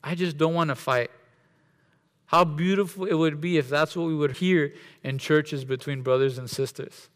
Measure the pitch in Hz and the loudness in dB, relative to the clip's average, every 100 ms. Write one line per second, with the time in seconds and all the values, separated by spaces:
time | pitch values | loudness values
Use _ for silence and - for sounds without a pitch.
0 | 139 170 180 147 156 170 156 131 - 127 | -6 -4 -4 0 0 2 0 -2 0 0
1 | 120 - _ _ _ _ _ _ _ _ | 0 -8 _ _ _ _ _ _ _ _
2 | _ _ _ 165 175 151 180 196 190 196 | _ _ _ 4 4 2 0 2 0 -4
3 | 185 160 160 147 170 165 127 143 156 175 | -2 2 2 0 0 0 2 0 0 -2
4 | 165 156 147 131 180 180 143 - - - | -2 0 -2 0 2 2 2 -4 -20 -12
5 | - 131 - 151 151 143 131 131 143 135 | -8 -6 2 2 2 -8 -6 -6 -4 -6
6 | 131 131 135 127 123 - 135 - - - | 0 2 2 -2 -10 -6 -6 -6 -16 -16
7 | - | -20